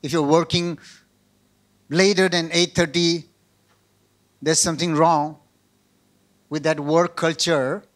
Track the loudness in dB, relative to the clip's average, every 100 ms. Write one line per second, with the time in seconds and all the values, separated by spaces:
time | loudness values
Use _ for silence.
0 | -4 -2 2 2 2 -4 -4 -8 -16 -20
1 | _ _ _ _ _ _ _ _ _ 2
2 | 2 4 2 0 -2 0 0 0 0 2
3 | 0 0 -6 _ _ _ _ _ _ _
4 | _ _ _ _ -2 0 0 -2 -2 2
5 | 2 2 -2 -10 _ _ _ _ _ _
6 | _ _ _ _ _ -4 -2 -2 0 2
7 | 2 0 -4 -2 0 0 0 -6 -12